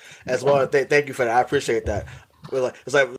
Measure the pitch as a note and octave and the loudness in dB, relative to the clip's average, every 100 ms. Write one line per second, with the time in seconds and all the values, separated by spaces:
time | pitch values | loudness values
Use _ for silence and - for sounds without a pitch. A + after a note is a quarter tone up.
0 | - - - B2+ C3+ C#3+ B2+ C#3+ B2+ D3 | -20 -14 -6 -2 2 2 2 0 2 0
1 | C#3 C3 A#2+ A#2+ B2 C#3+ B2+ A2+ A2 G#2 | 0 -2 0 2 2 0 0 -2 -2 -6
2 | - - _ _ - C3 B2 - - C#3+ | -8 -16 _ _ -8 -4 -4 -6 -2 2
3 | B2+ | 2